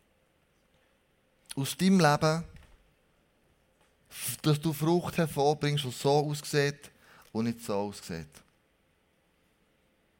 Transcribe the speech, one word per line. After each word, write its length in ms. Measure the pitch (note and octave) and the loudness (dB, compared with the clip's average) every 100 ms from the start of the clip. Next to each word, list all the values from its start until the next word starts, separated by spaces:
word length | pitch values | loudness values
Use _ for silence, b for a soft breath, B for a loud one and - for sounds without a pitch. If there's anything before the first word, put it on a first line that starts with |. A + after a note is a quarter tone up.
| _ _ _ _ _ _ _ _ _ _ _ _ _ _ - | _ _ _ _ _ _ _ _ _ _ _ _ _ _ -12
aus 220 | - C3+ - | -6 -6 0
deinem 240 | F#3 F#3+ | 4 6
Leben, 440 | D3+ D3 D#3 E3 - - - - _ _ _ _ _ _ _ _ _ _ _ _ _ - - - | 6 4 2 0 -4 -16 -20 -20 _ _ _ _ _ _ _ _ _ _ _ _ _ -12 -10 -2
dass 180 | D#3 D3 | 0 0
du 120 | D#3+ | 0
Frucht 460 | D3 D#3 F3 E3+ - | -2 2 0 0 -4
hervorbringst, 640 | D#3+ D3 C#3+ D3+ D3 D3 | -2 2 2 2 0 -2
die 60 | C3 | -4
so 200 | - C#3+ | -2 2
aussieht 800 | D3 D3 D3 - D3 C#3+ C#3+ - b b b b | 2 2 -4 -4 0 0 -4 -16 b b b b
und 120 | A2 | -4
nicht 180 | A#2 A2+ | -2 -4
so 120 | - | -4
aussieht. 540 | G2+ G#2 G2+ - E2 D2+ - _ _ _ _ _ _ _ _ _ _ _ _ _ _ _ _ _ _ | -4 -4 -8 -10 -12 -12 -18 _ _ _ _ _ _ _ _ _ _ _ _ _ _ _ _ _ _